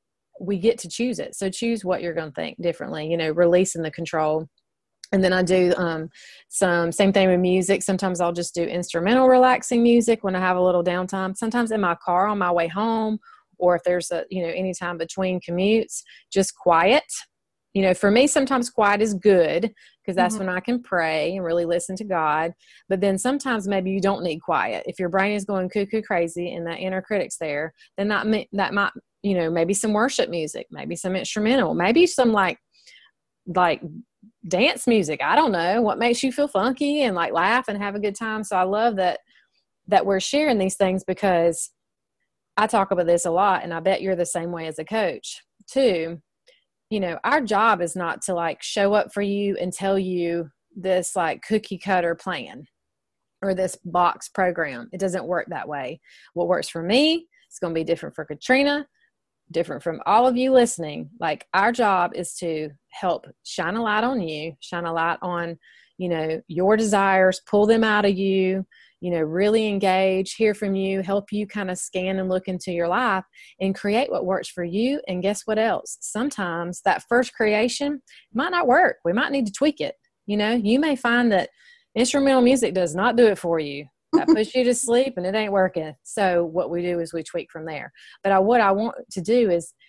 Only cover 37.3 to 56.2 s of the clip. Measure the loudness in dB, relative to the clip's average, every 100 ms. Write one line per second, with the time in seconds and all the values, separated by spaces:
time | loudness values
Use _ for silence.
37.3 | 0 2 0 -2 -6 -6 -4 -4 -4 -6
38.3 | -6 -4 -2 0 0 0 0 0 -2 _
39.3 | _ _ _ _ _ 0 2 2 0 0
40.3 | 0 2 2 0 2 0 0 -4 -2 2
41.3 | 4 2 0 -6 _ _ _ _ _ _
42.3 | _ _ -2 2 2 2 2 2 2 2
43.3 | 2 2 2 -2 -4 0 0 0 -2 -2
44.3 | -4 -6 -6 -8 -10 -6 -2 -2 -4 -12
45.3 | -16 _ _ -6 0 2 2 -2 -10 _
46.3 | _ _ _ _ _ _ -4 -4 -4 0
47.3 | 0 2 2 2 2 -2 -2 -4 -4 -4
48.3 | -2 -4 -6 -6 0 2 2 0 -4 -2
49.3 | -2 -2 -2 -6 -4 -2 0 0 -2 -2
50.3 | -4 -6 -14 _ -8 -2 0 0 -2 -2
51.3 | -4 -4 -4 -4 -8 -2 0 0 -4 -6
52.3 | -8 -10 -16 -20 _ _ _ _ _ _
53.3 | _ -4 -2 -2 -6 -4 2 2 0 -6
54.3 | 0 0 0 -4 -6 -12 -6 -4 -4 -4
55.3 | -4 -4 -8 -8 -8 -8 -12 _ -20